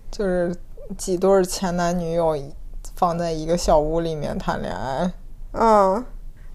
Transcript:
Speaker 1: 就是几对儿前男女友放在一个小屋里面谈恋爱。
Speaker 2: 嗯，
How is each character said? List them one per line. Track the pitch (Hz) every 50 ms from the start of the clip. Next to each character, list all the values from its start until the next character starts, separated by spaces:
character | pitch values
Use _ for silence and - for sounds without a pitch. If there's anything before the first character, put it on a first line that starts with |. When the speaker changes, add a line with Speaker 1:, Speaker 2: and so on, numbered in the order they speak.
| - -
Speaker 1:
就 | - - 214
是 | 190 180 180 175 175 175 - - - - - - - 196 -
几 | - 196 185
对 | 175 190 190
儿 | 196 190 185
前 | 180 - - 196 180 175 175
男 | 175 170 175 180
女 | 170 165 165
友 | 170 170 160 156 147 139 139 - - - - - - - - -
放 | - 190 175 165
在 | 170 170 170
一 | 160 156 156
个 | 160 170
小 | 175 - - 170 151
屋 | 151 156 160 165
里 | 170 165 160
面 | 147 143 139 - -
谈 | - - - -
恋 | - - -
爱。 | 90 110 131 135 139 175 185 - - - - - - - - - -
Speaker 2:
嗯， | 226 226 220 208 196 190 190 226 247 - - - - - - - - - -